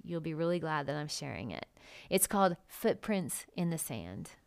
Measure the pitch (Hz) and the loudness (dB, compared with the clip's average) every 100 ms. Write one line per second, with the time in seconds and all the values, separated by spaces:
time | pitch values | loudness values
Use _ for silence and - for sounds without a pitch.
0 | - 170 165 156 170 175 160 156 139 147 | -6 -4 -4 0 2 2 0 0 0 -2
1 | 151 - 143 95 113 82 - - - - | -4 -6 -6 -6 -6 -8 -10 -14 -20 -18
2 | - 190 - 208 190 175 - - 226 - | 0 2 4 6 4 4 -6 0 2 2
3 | - 202 147 - - - 170 160 - 113 | 2 0 0 -4 -6 0 0 0 -2 -6
4 | 85 95 - - | -6 -8 -10 -14